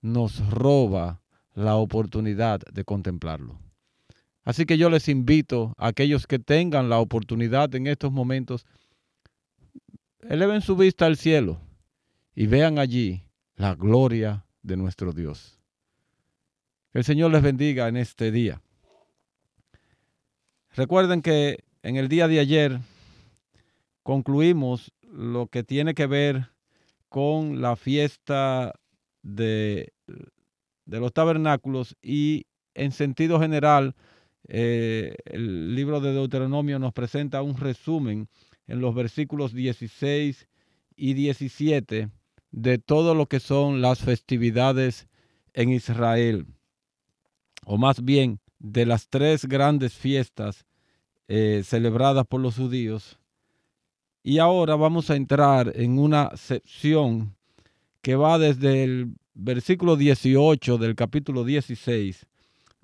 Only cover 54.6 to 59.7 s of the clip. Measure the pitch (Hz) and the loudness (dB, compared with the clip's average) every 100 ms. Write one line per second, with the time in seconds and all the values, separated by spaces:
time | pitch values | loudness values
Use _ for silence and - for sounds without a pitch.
54.6 | 156 151 156 165 156 143 131 143 143 135 | 2 2 2 2 0 -2 2 4 6 4
55.6 | 120 - 120 131 147 151 143 - - 123 | 2 0 0 2 4 2 0 -6 -6 -6
56.6 | - - 147 156 135 113 107 - _ _ | -8 -4 0 2 2 -2 -6 -10 _ _
57.6 | _ _ _ _ - 131 151 165 151 131 | _ _ _ _ -2 2 4 4 2 2
58.6 | 139 135 131 127 120 - _ - 104 123 | 2 2 0 -2 -6 -10 _ -10 -4 -2
59.6 | - | 0